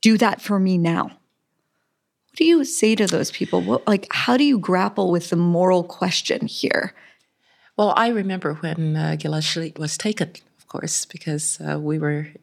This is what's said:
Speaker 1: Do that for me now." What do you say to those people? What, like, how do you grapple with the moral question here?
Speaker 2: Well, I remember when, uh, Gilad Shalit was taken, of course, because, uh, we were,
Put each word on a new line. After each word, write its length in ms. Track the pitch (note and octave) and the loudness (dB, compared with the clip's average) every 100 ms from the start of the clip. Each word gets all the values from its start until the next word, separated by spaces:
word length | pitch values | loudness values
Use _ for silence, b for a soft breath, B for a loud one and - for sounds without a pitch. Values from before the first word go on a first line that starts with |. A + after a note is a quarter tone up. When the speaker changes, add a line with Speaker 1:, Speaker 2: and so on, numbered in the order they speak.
Speaker 1:
Do 160 | A3 A3 | 4 4
that 240 | A3 - | 2 0
for 180 | - G3+ | -2 0
me 200 | F#3+ F3+ | 2 2
now." 240 | E3 E3 | 2 0
What 1300 | - - _ _ _ _ _ _ _ _ _ _ _ - | -4 -8 _ _ _ _ _ _ _ _ _ _ _ 0
do 80 | D#4+ | 4
you 200 | E4+ C4+ | 4 2
say 300 | - A3 A3 | 0 2 2
to 100 | G3 | 2
those 240 | E3+ E3+ | 0 -2
people? 320 | - F3+ F3+ | -4 -2 -2
What, 260 | F3+ A#3 - | 0 0 2
like, 200 | G3 - | 0 0
how 240 | - - B3+ | -4 0 4
do 80 | |
you 140 | D4 B3 | 4 2
grapple 540 | E3 F#3 G3+ G3+ F#3+ | 2 0 0 0 0
with 180 | F3 F3 | 0 0
the 60 | E3+ | 0
moral 480 | F3 E3+ F#3 F#3 | 2 4 4 4
question 640 | F3 - F#3 F3 - - - | 0 -4 -2 -2 -2 -4 -4
here? 460 | - - - - b b b b b b b b - | -4 -2 0 -2 b b b b b b b b 0
Speaker 2:
Well, 160 | G#3 - | 2 4
I 120 | A#3 | 2
remember 480 | A3+ G3 F#3 D#3+ D#3 | 0 -2 -4 -4 -4
when, 400 | E3 E3 D#3 D#3 | -6 -2 -2 0
uh, 200 | D#3 D#3 | -2 -2
Gilad 240 | D#3 D#3 | -4 -4
Shalit 340 | D#3 - D#3+ - | -2 -4 -6 -6
was 200 | D3+ - | -6 -4
taken, 360 | G#3+ G#3 D#3+ - _ _ | -4 -2 -4 -6 _ _
of 100 | _ | _
course, 380 | - D#3 - - | -10 -6 -6 -6
because, 540 | E3+ - D3+ D3+ - | -10 -6 -4 -4 -6
uh, 180 | D3+ D3+ | -6 -4
we 180 | D3+ D#3 | -2 -2
were, 300 | D3+ D3 D3+ - | -2 -4 -6 -14